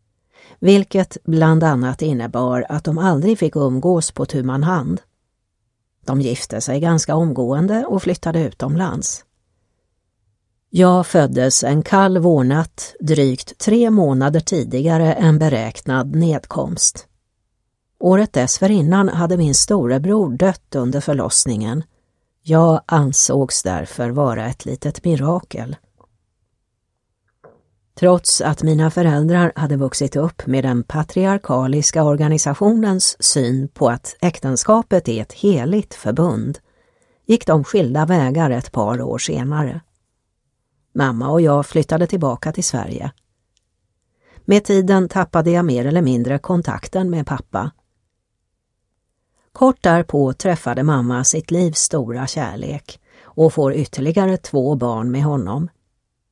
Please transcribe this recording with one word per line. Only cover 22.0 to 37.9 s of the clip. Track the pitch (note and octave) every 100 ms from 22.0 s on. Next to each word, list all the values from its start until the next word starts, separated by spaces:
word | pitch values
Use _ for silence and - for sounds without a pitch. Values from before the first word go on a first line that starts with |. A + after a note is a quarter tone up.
| _ _ _ _
Jag | - D#3+ E3 D#3+ -
ansågs | E3 C#3 C#3+ - C3+ C3 -
därför | F#2+ F2+ D2 - A#2+
vara | B2+ C#3 A2+ A2
ett | B2+ -
litet | B2+ D3 - F3
mirakel. | D#3 C#3 F3 - - A2+ D3 _ _ _ _ _ _ _ _ _ _ _ _ _ _ _ _ - _ _ _ _ -
Trots | F3+ F3+ - -
att | D3+ D3
mina | D#3 D#3 D#3+
föräldrar | F3 F3 D3 D#3 F3 F3 -
hade | D3+ C#3
vuxit | C3+ - C#3 -
upp | E3 - -
med | C3
den | C3 A#2+
patriarkaliska | A#2 D#3 D3+ - F#3+ G3 - B2+ C3 C#3+ C#3+ E3
organisationens | D3+ D3 D3+ D#3 D3 C3+ G3+ A3+ G#3+ F#3 - -
syn | - - B2 C3 C#3
på | - C3
att | A#2+ - -
äktenskapet | F3 - C3+ B2+ - A3 A#3 F#3 C#3+
är | A2+
ett | G#2+
heligt | - G3+ E3+ B2+ G#3 -
förbund, | - G#2 B2+ E3+ A2 A2+ D3 _ _ _ _ _ _ -
gick | A3+ -
de | D#3
skilda | C#3 G#3 B2